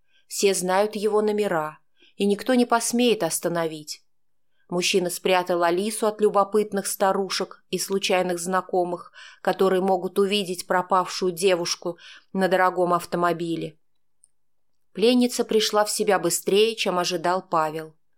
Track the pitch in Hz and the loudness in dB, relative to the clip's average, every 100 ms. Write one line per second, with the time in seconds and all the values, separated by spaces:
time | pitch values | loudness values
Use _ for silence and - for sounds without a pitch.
0 | _ _ - - 202 180 180 185 214 208 | _ _ -14 -2 0 0 0 2 0 -2
1 | 208 208 214 208 208 170 151 151 _ _ | 0 2 2 0 0 -2 -4 -8 _ _
2 | _ - 202 202 - 254 247 233 - 240 | _ -2 0 0 2 2 2 2 0 0
3 | 247 202 165 - 180 170 165 156 151 - | 2 2 0 -2 -2 -2 -4 -6 -14 -18
4 | _ _ _ _ _ _ _ 175 180 196 | _ _ _ _ _ _ _ -4 0 0
5 | 175 170 190 185 175 175 175 180 208 214 | 0 -2 0 2 2 0 2 0 -2 -2
6 | 220 214 208 202 196 214 208 202 190 - | -2 2 2 2 2 0 0 -2 -6 -2
7 | 196 190 190 - 185 - _ 185 - 196 | 0 0 -2 -4 -6 -10 _ -6 -4 -4
8 | 196 185 180 175 170 185 180 190 175 175 | 0 0 0 -2 -2 -2 -2 -2 -2 -4
9 | - - - - - 185 190 185 190 185 | -10 -20 -20 -8 -4 2 2 2 2 0
10 | 185 190 196 208 180 180 - 185 180 190 | 0 0 2 0 -2 -6 -2 -2 2 0
11 | 180 - 185 165 190 180 170 - 180 170 | 0 -2 -4 0 2 2 0 -6 -8 -10
12 | - - _ 190 185 185 185 180 175 175 | -14 -20 _ -2 2 2 2 2 2 0
13 | - 175 175 170 170 165 160 - _ _ | -2 -2 0 0 -4 -6 -8 -12 _ _
14 | _ _ _ _ _ _ _ _ _ - | _ _ _ _ _ _ _ _ _ 0
15 | 220 247 247 - 233 226 214 214 208 - | 2 4 2 0 0 0 2 2 0 0
16 | 202 185 170 165 - 196 220 226 202 180 | 0 0 0 -2 0 2 2 2 -2 -2
17 | 175 180 170 185 185 170 156 156 160 - | -2 -2 -2 -2 -2 -2 0 -4 -12 -16
18 | _ | _